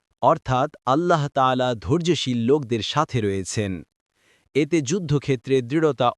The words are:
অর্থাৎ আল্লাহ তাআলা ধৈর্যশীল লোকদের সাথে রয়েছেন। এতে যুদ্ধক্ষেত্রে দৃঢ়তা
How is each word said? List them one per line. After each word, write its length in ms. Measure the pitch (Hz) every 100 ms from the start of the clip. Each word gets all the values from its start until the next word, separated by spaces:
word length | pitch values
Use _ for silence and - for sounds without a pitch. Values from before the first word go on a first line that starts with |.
| _ -
অর্থাৎ 540 | 123 160 - 127 151 - -
আল্লাহ 420 | 139 175 165 143
তাআলা 480 | - 131 127 127 117
ধৈর্যশীল 600 | 85 160 170 151 - 120
লোকদের 440 | 117 151 120 113
সাথে 400 | 98 143 156 127
রয়েছেন। 640 | 104 98 92 - 101 90 - _ _ _ _ _ _ 135
এতে 260 | 151 170
যুদ্ধক্ষেত্রে 800 | 127 196 160 143 - 131 - 135
দৃঢ়তা 500 | 117 156 156 127 123